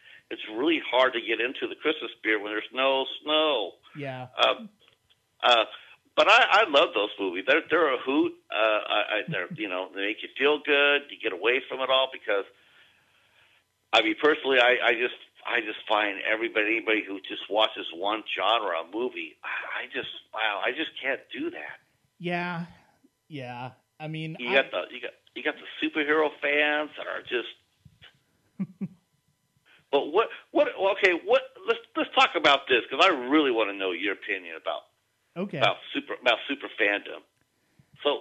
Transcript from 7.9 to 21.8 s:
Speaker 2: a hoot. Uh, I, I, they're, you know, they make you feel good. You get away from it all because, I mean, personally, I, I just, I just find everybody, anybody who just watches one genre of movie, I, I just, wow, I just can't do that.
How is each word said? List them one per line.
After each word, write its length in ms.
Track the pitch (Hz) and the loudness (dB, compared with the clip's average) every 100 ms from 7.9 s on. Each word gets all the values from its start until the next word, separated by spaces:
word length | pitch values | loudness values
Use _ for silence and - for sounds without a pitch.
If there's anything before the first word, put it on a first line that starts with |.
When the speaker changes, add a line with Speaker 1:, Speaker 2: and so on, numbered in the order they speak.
Speaker 2:
a 40 | 117 | 0
hoot. 340 | 131 147 170 - - | 0 2 0 -2 -6
Uh, 20 | - | 0
I, 440 | 110 107 - 107 - | 2 2 0 -2 0
I, 120 | 107 - | -2 -4
they're, 200 | 98 87 | -6 -6
you 120 | 107 104 | -6 -6
know, 200 | 90 92 | -4 -6
they 80 | 92 | -4
make 160 | 101 - | -4 -4
you 60 | - - | -8 0
feel 200 | 139 147 | 2 2
good. 380 | 151 143 143 143 139 | 2 4 4 2 -2
You 60 | 92 | -8
get 100 | 110 | -6
away 300 | - 110 131 - | -2 0 0 -2
from 120 | 131 | -4
it 80 | 131 | 0
all 200 | 131 131 | 2 0
because, 320 | - 113 101 - _ _ _ _ _ _ _ _ _ _ _ _ _ _ | -4 -2 -2 -2 _ _ _ _ _ _ _ _ _ _ _ _ _ _
I 80 | 113 | 2
mean, 120 | 110 107 | 2 2
personally, 360 | 151 156 135 131 | 2 2 2 4
I, 160 | 123 123 113 | 6 4 2
I 40 | |
just, 220 | 117 120 - - _ - | 2 -2 -6 -20 _ -4
I 140 | 117 | -4
just 180 | 107 107 - | -4 -6 0
find 300 | 107 104 95 - | 2 0 -2 -2
everybody, 360 | 110 117 110 107 113 | -2 0 0 0 0
anybody 260 | 104 107 95 | 0 0 -2
who 120 | 98 | -8
just 280 | - 104 - | -10 -12 -2
watches 360 | 104 110 101 87 | 0 0 0 -12
one 280 | 82 98 110 - 92 | -6 -4 -4 -4 -2
genre 440 | 95 117 101 82 | 2 2 0 -4
of 80 | 85 | -6
movie, 420 | 107 127 87 80 - | -6 -6 -6 -14 -12
I, 420 | - - - - | -10 -10 -8 -10
I 20 | 123 | -8
just, 220 | 127 107 - - | -8 -10 -12 -12
wow, 260 | 107 107 98 | -4 -2 -2
I 60 | 107 | -2
just 180 | 139 156 - | -2 -6 -6
can't 180 | 131 120 - | -4 -6 -6
do 180 | 123 165 | -8 -8
that. 300 | - - - | -8 -14 -18